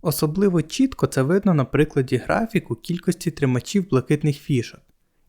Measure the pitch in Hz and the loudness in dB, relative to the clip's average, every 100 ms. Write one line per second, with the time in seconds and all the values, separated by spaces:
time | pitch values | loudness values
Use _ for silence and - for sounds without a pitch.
0 | 170 147 156 165 202 175 147 - 262 - | -4 -2 -2 2 2 2 0 0 -2 0
1 | 135 - 135 190 196 156 123 135 151 143 | -2 0 0 2 2 2 2 0 2 0
2 | 127 123 - 170 226 175 - 117 - 175 | -2 -2 0 -2 0 -4 -4 -6 -6 -4
3 | - 175 175 - 135 123 - 202 185 - | -4 -4 -6 -2 0 0 -2 -4 0 0
4 | - 147 151 143 - 135 - - _ _ | 0 0 0 -2 -2 -2 -2 -12 _ _
5 | _ _ | _ _